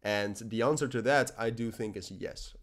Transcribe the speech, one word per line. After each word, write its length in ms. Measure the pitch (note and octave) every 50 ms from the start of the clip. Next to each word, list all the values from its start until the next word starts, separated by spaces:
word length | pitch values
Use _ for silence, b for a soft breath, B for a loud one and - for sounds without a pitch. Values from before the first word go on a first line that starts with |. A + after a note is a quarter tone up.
And 360 | - G#2 G#2 G#2 G2+ G#2 G#2 G#2
the 240 | A#2+ A2+ A2 A2
answer 260 | A2+ C3 D#3 D3+ D3 C3
to 140 | C3 B2
that, 300 | A2 B2+ C#3+ C#3 B2+ - - -
I 120 | A2+ A2+
do 200 | A2+ A2+ A#2 A2+
think, 280 | A2 - A#2 G#2+ F#2+ G2+
is 120 | F#2 -
yes. 420 | F#2+ - F#2 F2+ - - - - - -